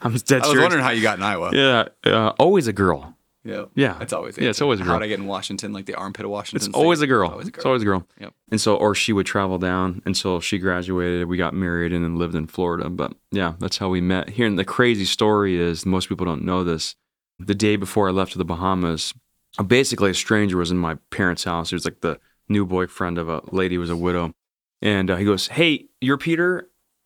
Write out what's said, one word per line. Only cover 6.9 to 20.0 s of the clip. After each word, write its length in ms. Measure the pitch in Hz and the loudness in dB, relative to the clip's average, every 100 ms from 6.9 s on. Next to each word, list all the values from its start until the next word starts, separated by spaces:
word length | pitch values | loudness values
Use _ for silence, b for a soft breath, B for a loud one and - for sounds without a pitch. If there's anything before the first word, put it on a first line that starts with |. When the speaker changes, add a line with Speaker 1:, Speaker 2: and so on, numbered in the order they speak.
| 170 | 2
Speaker 1:
a 60 | 147 | 2
girl. 200 | 127 90 | 2 2
Speaker 2:
Always 160 | - 185 | -2 -10
a 20 | |
Speaker 1:
It's 80 | - | -4
Speaker 2:
girl. 80 | 139 | 0
Speaker 1:
always 160 | 127 | 0
a 20 | |
girl. 220 | 104 95 90 - | 2 0 -2 -14
Speaker 2:
Yep. 120 | 101 - _ | -20 -20 _
Speaker 1:
And 80 | 110 | 0
so, 160 | 110 101 | 2 2
or 180 | 104 | 2
she 180 | 98 - | 2 2
would 140 | 101 92 | 2 2
travel 320 | 104 98 92 | 0 0 0
down 420 | 90 92 92 90 | 0 0 -2 -4
until 360 | - 95 98 87 | -4 -2 -2 -2
she 180 | - 101 | -2 -2
graduated. 680 | 95 90 90 90 87 87 87 | 0 -2 -2 -2 0 -2 -2
We 80 | 90 | 0
got 160 | 85 | 0
married 380 | 95 90 85 85 | 0 0 0 0
and 120 | 87 | 0
then 120 | 85 85 | 0 0
lived 200 | 85 85 | -2 -2
in 100 | 80 | -4
Florida. 420 | - 90 85 - | -2 -2 -2 -4
But 260 | 87 69 - _ | -4 -6 -8 _
yeah, 220 | 98 87 85 | -4 -2 -4
that's 200 | 92 - | -6 -4
how 100 | 98 | -2
we 120 | 92 | 0
met. 300 | 90 92 - | 2 0 -2
Here, 160 | 104 117 | 0 0
and 100 | 95 | 0
the 60 | |
crazy 400 | 98 - 123 113 | 0 2 4 2
story 520 | 92 - 107 107 101 90 | 0 0 2 4 2 2
is, 280 | 85 80 | 0 -2
most 240 | 92 92 - | 0 0 -2
people 160 | 87 | -4
don't 200 | 90 78 | -4 -4
know 180 | 82 92 | -2 0
this, 300 | 87 80 - - _ _ _ - | 0 -2 -6 -10 _ _ _ -8
the 140 | 95 101 | -4 0
day 180 | 107 | 2
before 320 | 104 98 - 98 | 0 0 0 0
I 40 | |
left 180 | 92 92 | 0 -2
to 60 | 95 | -4
the 60 | |
Bahamas, 680 | 87 85 92 92 87 80 - - _ _ _ - | -4 -2 -2 0 0 -2 -6 -10 _ _ _ -4
uh, 60 | |
basically 460 | 95 120 135 113 | 2 4 4 2